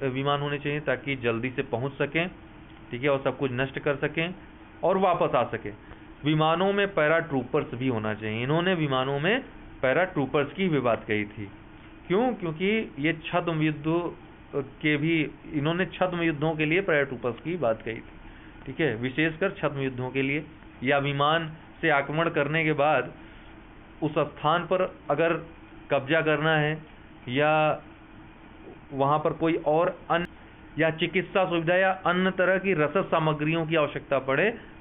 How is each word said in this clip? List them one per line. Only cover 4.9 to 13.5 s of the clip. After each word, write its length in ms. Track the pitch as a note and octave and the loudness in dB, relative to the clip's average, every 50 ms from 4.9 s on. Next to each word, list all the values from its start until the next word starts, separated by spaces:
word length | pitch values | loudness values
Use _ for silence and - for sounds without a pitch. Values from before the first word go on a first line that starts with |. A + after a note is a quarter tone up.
| F#3+ F#3+ | 4 4
वापस 360 | G3 F#3 E3+ F3 F3 C#3 C#3 | 4 4 4 4 2 2 4
आ 100 | C3 A#2 | 2 2
सकें। 280 | - A#2+ G#2+ - G#2 G2 - - - - - - - - - - | 2 -2 -6 -6 -8 -12 -12 -16 -18 -18 -18 -18 -20 -12 -4 0
विमानों 480 | D3 D#3 D3+ D#3 D#3+ E3 F3 F#3+ G3 | 2 4 4 4 4 4 4 4 2
में 220 | G3 G3+ G3+ F#3+ G3 | 2 2 0 0 2
पैराट्रूपर्स 800 | D#3+ D3+ D3+ D#3+ E3 D#3+ D#3+ - - B2 - - D3 B2+ - - | 2 4 4 4 2 2 0 -2 -2 -2 0 0 0 0 -2 -4
भी 140 | A#2 C3 C3 | -2 0 0
होना 260 | A#2+ G#2+ G#2+ G#2+ G#2+ | 0 0 0 -2 -4
चाहिए। 280 | G#2+ A2 G#2+ G#2+ A2+ | -4 -4 -4 -4 -2
इन्होंने 320 | B2 C3+ D3+ E3 E3+ F#3+ F#3+ | 0 0 0 2 2 2 2
विमानों 460 | E3 D#3 C#3 C3+ C3 C3 C3+ C#3 C#3+ | 2 0 0 2 0 0 0 0 0
में 240 | D3+ F3+ A#3 C4+ - - - - - - - - | 0 0 0 0 -2 -6 -14 -18 -18 -18 -8 -2
पैराट्रूपर्स 680 | - B2+ C3 D#3+ F#3 F3+ - D3+ C3+ B2 - D3+ C#3 C#3+ | 2 2 4 4 2 0 0 -2 -2 2 2 0 0 0
की 160 | - F#3 F#3+ F3+ | -2 -2 0 2
भी 120 | D#3 C3+ | 2 2
बात 240 | A#2+ A#2+ A2 A2 - | 4 2 2 2 0
कही 200 | - G#2+ G#2+ G#2 | 0 0 0 0
थी। 260 | G#2 - - G2+ G2 - - - - - - - - - - - - | -2 -6 -10 -10 -12 -12 -16 -20 -20 -20 -20 -20 -20 -20 -12 -4 0
क्यों? 260 | F3 G3+ B3+ C4 A#3 | 2 2 2 2 0
क्योंकि 580 | - F3+ E3 D#3 D#3 F#3 G3 A3 A3+ A3 A3 - C3+ | -2 -4 -6 -4 0 0 2 2 0 0 -4 -4 -2
ये 140 | C#3+ E3 | 0 0
छद्म 500 | D#3+ D#3+ - - E3+ F3 E3+ E3+ | 0 -2 -4 -2 -2 0 0 0